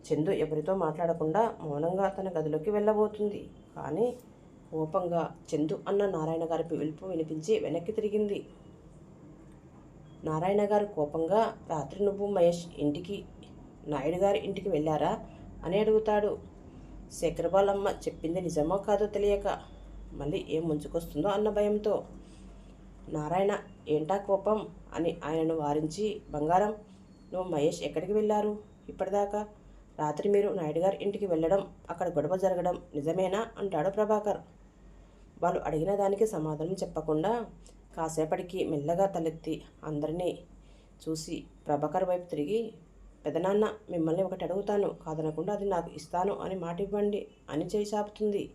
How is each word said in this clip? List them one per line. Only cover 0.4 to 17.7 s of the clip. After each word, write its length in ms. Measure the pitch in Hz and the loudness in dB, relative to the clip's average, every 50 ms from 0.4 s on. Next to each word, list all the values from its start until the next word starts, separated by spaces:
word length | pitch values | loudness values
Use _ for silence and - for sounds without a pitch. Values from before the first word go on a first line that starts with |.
| 156 156 156 151 151 185 190 | 0 0 0 -2 0 0 0
మాట్లాడకుండా 800 | 196 170 156 151 170 170 170 165 165 160 156 160 208 233 214 - - | 2 0 0 0 0 0 0 0 0 0 2 4 2 2 2 0 -6
మౌనంగా 480 | 165 156 143 143 156 170 185 190 196 190 | -6 -4 -2 0 0 0 2 2 0 0
తన 200 | - - 190 190 | 0 -2 -6 -2
గదిలోకి 420 | 175 160 156 151 151 156 - 214 | -2 -2 0 0 -2 0 0 0
వెళ్ళబోతుంది, 760 | 208 208 208 214 214 208 214 208 208 - 208 208 - - - - - - - - - | 0 2 2 4 4 4 2 2 2 -2 -2 -2 -2 -6 -12 -14 -18 -20 -20 -16 -12
కానీ 400 | 160 143 135 147 185 233 247 240 - - - - - - - - - - - | -10 -6 -4 0 0 0 0 0 -6 -16 -20 -20 -20 -20 -20 -20 -20 -16 -8
కోపంగా 640 | 160 156 160 156 190 190 180 170 170 165 156 - - - - - 165 | -4 -4 -4 0 0 0 0 2 0 0 0 -2 -6 -14 -6 -2 0
చందు 300 | 147 151 160 196 - - 185 | 0 0 0 -2 -4 -2 0
అన్న 220 | 196 202 202 196 | 2 2 2 2
నారాయణ 340 | 185 160 156 160 160 165 165 | 2 0 0 0 0 0 0
గారి 200 | 160 165 165 160 | 0 0 -2 0
పిలుపు 420 | 170 160 - 147 156 151 - 190 | -2 -2 -2 -2 -4 -4 -6 -8
వినిపించి 520 | 190 180 160 156 156 160 156 156 - 220 - | -4 -2 -2 -2 -2 -4 -6 2 2 2 2
వెనక్కి 340 | - 143 151 165 170 - | 2 0 -2 -2 -2 -2
తిరిగింది. 540 | 214 - 208 208 208 214 214 202 196 - - - - - - - - - - - - - - - - - - - - - - - - - - - - - - - - - - - - - 160 | -2 -2 -2 0 2 2 2 2 -2 -4 -6 -10 -20 -20 -20 -20 -20 -20 -20 -20 -20 -20 -20 -20 -20 -20 -20 -20 -20 -20 -20 -20 -20 -20 -20 -20 -20 -20 -20 -20 -20 -20 -20 -20 -18 -8 -4
నారాయణ 380 | 156 156 156 175 190 202 208 208 | -2 0 0 2 2 4 4 4
గారు 220 | 196 214 208 202 | 4 4 4 2
కోపంగా, 720 | 202 - 160 147 147 156 160 165 165 196 220 226 - - - - - | 2 0 -2 -2 0 2 0 2 4 6 6 4 4 0 -8 -6 -4
"రాత్రి 360 | 165 151 135 - - 185 202 | -4 -4 -4 -6 -2 0 0
నువ్వు 220 | 196 202 196 202 | 0 2 0 -2
మహేష్ 400 | 202 202 185 170 175 170 170 - - - - | 0 4 6 6 6 6 4 -6 -10 -4 0
ఇంటికి, 460 | 147 147 147 170 180 196 202 202 - - - - - - - - - - - - - | 0 0 0 0 -6 -6 -8 -8 -8 -12 -18 -20 -20 -20 -20 -20 -20 -20 -20 -14 -6
నాయుడు 300 | 147 147 139 131 156 175 | -4 -4 0 0 0 2
గారి 220 | 180 196 196 196 - | 4 4 4 4 2
ఇంటికి 300 | - 196 190 196 180 196 | 0 -4 -6 -4 -2 0
వెళ్ళారా?" 560 | 175 147 151 160 156 143 147 175 220 226 - - - - - - - - - | 0 2 2 2 2 2 2 2 0 -2 -6 -14 -16 -16 -16 -16 -14 -8 -4
అని 160 | 160 180 208 | 0 2 2
అడుగుతాడు. 580 | 220 220 220 214 214 220 214 208 208 202 - - - - - - - - - - - - - - - - | 4 6 4 4 6 4 4 4 4 2 -2 -4 -8 -16 -18 -18 -20 -18 -18 -18 -18 -16 -16 -16 -16 -14
శేఖర్ 420 | - - 170 160 160 165 160 165 180 | -8 -2 -2 0 0 0 0 4 6
వాళ్ళమ్మ 340 | 196 202 202 | 6 6 6